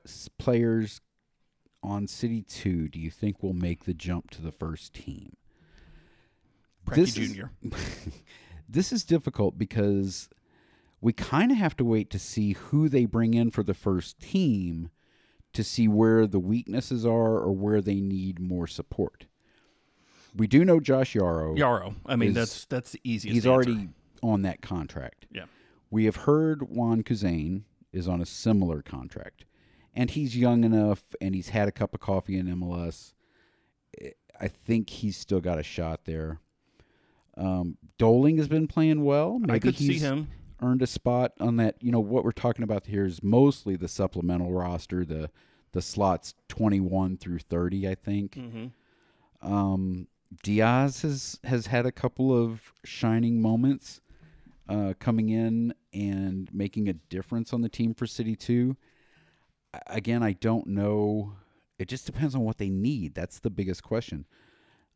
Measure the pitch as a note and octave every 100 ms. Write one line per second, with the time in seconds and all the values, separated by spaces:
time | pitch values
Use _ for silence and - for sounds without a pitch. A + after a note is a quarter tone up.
0 | - - - - - A#2+ A#2 A2+ G#2+ -
1 | _ _ _ _ _ _ _ _ G2 G2+
2 | G2+ - A#2+ A2+ G2+ - G2 F2 D2+ D#2+
3 | D#2+ - G#2 F#2+ G2 F2+ F2 E2+ - E2
4 | F2 F2 - - D#2+ - E2 D#2 - -
5 | - - - - _ _ D#3+ - - -
6 | _ _ _ _ _ _ _ _ - D3+
7 | F3+ G#2+ G#2 G2 - - - - - -
8 | - - _ - - - - B2 F#3+ A#3
9 | - E3 C#3+ - G2+ - G#2 A2+ G2+ G2+
10 | G2 - - _ _ _ _ _ _ -
11 | A#2 - - D3+ A#3 B3+ F3 - A#2+ A2
12 | - G2 - - G#2 F#2+ - D3 D#3 C3
13 | A2+ A2+ A2+ A#2 A#2 - G2+ F#2+ G#2 F#2
14 | - - - F#3+ E3+ G2+ F2+ E2 E2+ _
15 | _ _ _ _ _ - G#2+ - A2 G#2
16 | A2+ A2+ A2 F#2+ F2+ A#2 - C3+ - B2
17 | A#2 A#2 A2+ A2+ F#2 F#2+ G#2 G#2+ G2 G2
18 | G2 F#2+ F#2+ F2+ F2+ F2+ E2 - - -
19 | F#2+ _ - _ _ _ _ _ _ _
20 | _ _ _ F#2+ G#2+ C#3 F#3 E3 C#3+ C3
21 | C3 A2 F2+ E2 D#2+ D3+ C3+ A2+ F#2 -
22 | - A#2+ A2 A#2 A2+ - - B2+ - -
23 | B2+ A2+ A2+ A#2+ A#2 B2+ B2 A2+ F#2 -
24 | _ - A#2 G#2 F#2+ - - F2+ D#2 -
25 | B1+ _ - F#2+ E2+ _ _ _ - A2
26 | G#2+ - - D3+ D#3+ D3+ C#3 A#2+ A#2 A2+
27 | - A2+ G2 E2 D#2 F#2+ - _ _ F#2
28 | F2+ F2 F2 - A2 G#2+ F2+ D2+ - C2+
29 | B1 - - _ _ _ _ _ _ -
30 | B2 D3+ C#3 A#2+ B2 A#2 A2+ A2 G#2 G2
31 | - - F#2+ F#2+ - A2 G2+ - G#2 -
32 | - F#2+ - F#2 F2+ F2+ F2+ F2 E2+ -
33 | - _ _ _ _ _ _ _ _ -
34 | - - _ - - - - A#2 G#2+ -
35 | G#2+ - - F#2+ E2+ E2 D2+ - D#2+ D#2+
36 | - D#2+ D#2 D#2+ _ _ _ _ _ _
37 | _ _ _ - F#2+ F#2 F2 - - -
38 | A2+ A#2+ C#3+ D#3+ D3 D#3 D#3+ - D#3+ D3+
39 | C#3+ C#3+ E3 B3 G#3 - B2 A#2+ C#3+ C#3
40 | D3 C#3 D3+ - - - B2 B2+ B2+ -
41 | - B2 B2+ - A2+ A#2 A2 - A#2+ A#2
42 | G#2 A#2+ B2 - B2 A2 A2 G#2 - G2+
43 | G2 E2+ G2 A#2 C#3 C3+ G#2 F#2 F2 -
44 | F#2+ F#2 F2 F2+ F2+ F2+ F2+ F2+ - F2+
45 | E2 D#2 D#2 _ _ _ _ F#2 - -
46 | G2 F2 - - - - G#2+ G2 F#2 F#2+
47 | F#2 F#2+ - E2+ - E2+ F2 G2 F#2+ F#2+
48 | - G2+ G2+ - B2 A2+ A#2+ - _ _
49 | _ _ _ _ - G2+ G2 F#2+ F#2+ F2+
50 | - _ _ - - G#2 A2+ B2 C#3 C3
51 | D#3 C#3 - - - B2 G#2+ B2 B2+ -
52 | B2 - C3 B2 A#2 A2+ - _ - -
53 | A#2 A2+ A#2 A#2 A2 A2+ C3 C3+ - -
54 | _ - - - - _ - G#2 G2+ F#2+
55 | - A2+ A2 A2+ A2+ A2+ A#2 - _ G2
56 | G2+ F#2+ F#2+ F#2+ F#2 G2 G2 A2 G#2 E2
57 | - F#2 - A#2 A2+ A#2+ A2+ - A2+ A2+
58 | A#2+ - A2+ A2 - A#2+ B2 C3+ _ _
59 | _ _ _ _ _ _ _ - - A2
60 | A2 A#2 A2+ F#2+ A2+ A2+ - G2 G2+ G#2+
61 | G#2 G#2+ G2+ G2 _ _ _ - F#2+ B2
62 | - C3 D3+ C3 A2 - G2 F#2+ A2+ C#3
63 | D#2 D#2+ F2 - A#2 F#2+ F#2+ F2+ - A2+
64 | - D2+ C#2 _ _ _ _ _ _